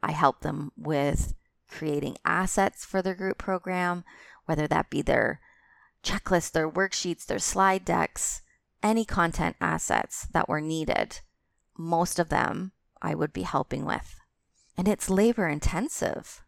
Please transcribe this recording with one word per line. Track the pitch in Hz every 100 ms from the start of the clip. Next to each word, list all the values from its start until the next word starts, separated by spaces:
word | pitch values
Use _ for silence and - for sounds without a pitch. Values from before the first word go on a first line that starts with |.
I | -
helped | 156 151 -
them | 151 151 147 -
with | - 151 143 139 - - _ _ _
creating | - 156 147 147 -
assets | - - 185 - 196 -
for | - 190
their | 185
group | 180 190 -
program, | - 185 180 185 175 175 175 - - - -
whether | 156 151
that | 156 160
be | 143
their | 143 131 113 156 _ _ _ _ _ _
checklists, | - 196 - 180 165
their | - 160
worksheets, | 156 190 - 180 170
their | - 202
slide | - 190 190 190
decks, | 190 175 160 - - - - _ _ _
any | 208 226
content | 220 - 170 - 165 170
assets | - 165 - - - - -
that | 165 -
were | 151
needed. | 156 160 156 - - - - _ _ _ _ -
Most | 165 170 180 -
of | 160
them | 151 - - 190 _ _ _
I | -
would | 165 147
be | 180
helping | 180 139 143 -
with. | - - - - _ _ _ _ _ -
And | 185
it's | 208 -
labor | 190 220 233 175
intensive. | 147 - 165 254 - - - - -